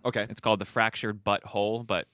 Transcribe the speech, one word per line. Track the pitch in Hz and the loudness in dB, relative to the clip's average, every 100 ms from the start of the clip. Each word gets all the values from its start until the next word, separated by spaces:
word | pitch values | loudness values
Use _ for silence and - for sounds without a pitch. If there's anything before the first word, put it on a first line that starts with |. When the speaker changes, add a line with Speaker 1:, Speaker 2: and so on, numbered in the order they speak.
Speaker 1:
Okay. | 123 117 107 | -2 -2 -4
Speaker 2:
It's | 107 | -2
called | 113 104 | 2 2
the | 101 | 2
Fractured | 117 113 - 110 104 | 0 0 0 -6 -2
Butthole, | 101 101 - 104 104 113 | 0 0 0 0 0 0
but | 113 92 - | -2 -2 -4